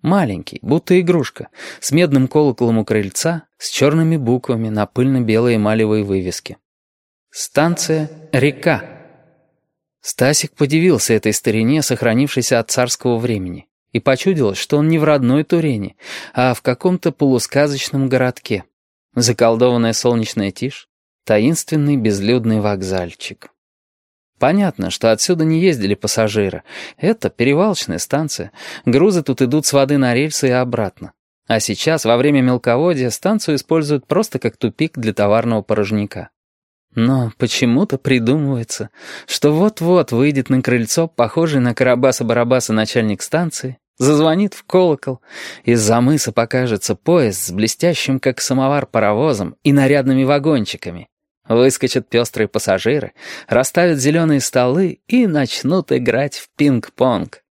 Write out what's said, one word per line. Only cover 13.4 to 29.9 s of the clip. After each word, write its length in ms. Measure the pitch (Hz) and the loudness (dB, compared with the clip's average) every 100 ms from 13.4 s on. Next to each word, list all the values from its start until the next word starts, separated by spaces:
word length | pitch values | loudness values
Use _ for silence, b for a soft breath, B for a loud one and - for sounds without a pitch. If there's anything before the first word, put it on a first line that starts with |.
| 90 87 _ _ _ | -6 -10 _ _ _
и 60 | 113 | -2
почудилось, 600 | - 131 190 175 110 95 | 0 0 0 0 0 -2
что 180 | - 147 | -2 0
он 120 | 156 | 2
не 100 | 165 | 2
в 60 | |
родной 380 | 156 147 123 143 | 2 2 2 0
Турени, 520 | 156 170 160 113 95 _ B B B | 2 0 0 -4 -6 _ B B B
а 220 | - 127 | 0 0
в 80 | 120 | 0
каком-то 480 | - 123 185 180 - | -2 -2 -2 0 -2
полусказочном 960 | - 143 127 - 143 147 139 - 139 135 | 0 2 2 0 0 0 -2 -4 -2 0
городке. 560 | 127 127 - - 104 - _ _ _ _ | 0 0 -4 -6 -6 -6 _ _ _ _
Заколдованная 800 | 123 117 117 117 113 123 120 113 | -2 0 2 2 4 2 2 0
солнечная 580 | 110 123 117 110 - 101 | 0 0 0 -2 -4 -4
тишь, 360 | - 127 - _ _ _ _ | -6 -10 -10 _ _ _ _
таинственный 720 | - 107 120 165 - 156 147 143 | 0 2 2 0 -2 -2 0 0
безлюдный 640 | 110 98 101 123 113 107 | 0 0 0 0 0 0
вокзальчик. 880 | 104 98 95 95 87 - - - - _ _ _ _ _ _ _ _ _ | 0 -4 -4 -4 -6 -12 -16 -16 -20 _ _ _ _ _ _ _ _ _
Понятно, 520 | 135 196 190 - 90 | 2 2 0 -2 -8
что 220 | - 117 | -2 0
отсюда 320 | 110 - 170 | 0 0 0
не 160 | 156 160 | 2 2
ездили 340 | 185 135 98 | 2 0 -2
пассажиры. 680 | - 107 - 110 107 98 80 B B B B | -2 -2 -2 0 0 -2 -4 B B B B
Это 320 | 170 220 95 | -2 -2 -4
перевалочная 680 | - 120 147 208 185 - 85 | -2 0 2 0 -2 -6 -8
станция. 540 | - 139 156 - - B B B | -4 -4 -4 -8 -12 B B B
Грузы 380 | - 123 196 180 | 0 4 4 2
тут 180 | 143 127 | -2 -2
идут 240 | 127 151 - | 0 0 2
с 60 | |
воды 240 | 139 135 | 2 2